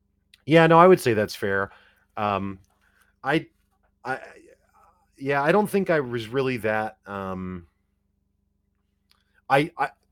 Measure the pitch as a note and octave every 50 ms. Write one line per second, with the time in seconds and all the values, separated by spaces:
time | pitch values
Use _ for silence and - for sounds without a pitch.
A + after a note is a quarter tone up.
0 | _ _ _ _ _ _ _ _ _ C3 D#3 E3 E3 D#3+ E3 E3 F3 F#3 F#3 E3+
1 | - B2+ A2 G#2 G#2 F#2+ - - A2+ G2+ G2 G2 G2 G2 - - _ _ _ _
2 | _ _ _ A2 G#2+ G#2 G2+ F#2+ G2 G2 G2 F#2+ _ _ _ _ _ _ _ _
3 | _ _ _ _ - C3 D3+ D#3+ D#3+ - _ _ _ _ _ _ _ _ _ _
4 | - B2 C3+ - - - - - _ - - _ _ _ _ _ _ _ _ _
5 | _ _ _ _ C3+ C3+ C#3+ C#3 C#3 D#3 F3+ G#3 G#3+ - - G3+ F#3 F3+ E3+ D3+
6 | C3+ A#2+ A#2+ A#2+ A2 G#2+ A#2+ C#3 C3 C3 B2+ A#2 G2+ A2 G#2+ A2 G#2+ G#2+ - _
7 | _ F#2+ G2+ G2 G2 F#2+ F#2+ F#2 F#2 F#2 F#2 F2 E2+ _ _ _ _ _ _ _
8 | _ _ _ _ _ _ _ _ _ _ _ _ _ _ _ _ _ _ _ _
9 | _ _ _ _ _ _ _ _ _ - C3 C#3+ D3+ E3 - - C#3 - - _
10 | _ _